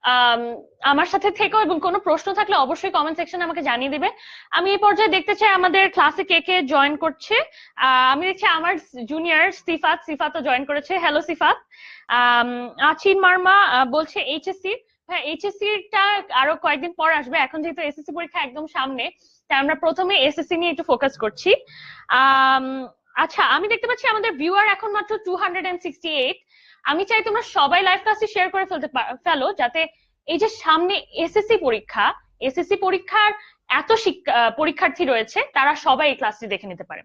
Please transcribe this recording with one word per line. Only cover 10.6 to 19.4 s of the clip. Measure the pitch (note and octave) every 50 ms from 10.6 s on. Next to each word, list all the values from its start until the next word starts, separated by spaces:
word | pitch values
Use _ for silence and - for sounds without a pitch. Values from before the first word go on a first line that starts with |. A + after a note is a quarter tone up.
| C#4
করেছে। | C4 C#4+ D4 D4 - F#4 F#4
হ্যালো | E4+ E4 D4 D4+
সিফাত। | E4+ E4+ E4 - E4 D#4 G4 - _ _ - - - - - - _ -
আম, | - A#3+ B3 A#3+ A#3+ A#3+ A#3+ B3 B3 A#3+ B3 A#3+ - -
আচিন | C4+ D4+ D#4+ D#4 - G4 F#4+ G4
মার্মা, | F#4+ F4+ F4+ F#4 F4+ F#4 F#4+ G4+ G4+
আহ, | E4 - B3+ C4+
বলছে | B3 A#3 D4+ D#4+ D#4 - G#4
এইচএসসি। | D#4+ A#3 C#4+ D#4+ - F4+ F#4+ F#4+ - F#4+ G#4+ B4 _ _ _ _ _ -
হ্যাঁ, | F4+ E4+
এইচএসসি | B3 C#4+ D#4+ D#4+ - G4+ G4 G4+ G#4 G4+ G#4+ G4+ F#4+ -
টা | - G4+ G4 G4+ G#4 G4+ F#4+ - -
আরো | B3+ C4+ D4 E4
কয়েকদিন | D#4 - E4 C#4+ C#4 C#4 F4
পর | F4 - D#4 D#4+
আসবে, | D#4+ D4+ C#4 B3 C4+ D#4+
এখন | C4+ B3+ - D#4+
যেহেতু | D#4 E4+ D#4 E4+
এসএসসি | E4 D4 C#4+ - D4 - D4
পরীক্ষা | E4+ E4+ D#4 - F4
একদম | D4+ C4 A#3+ D4+ D#4
সামনে, | D#4 _ E4 C4 C4+ C4+ B3 A#3 F4 _ _ _ _ _ _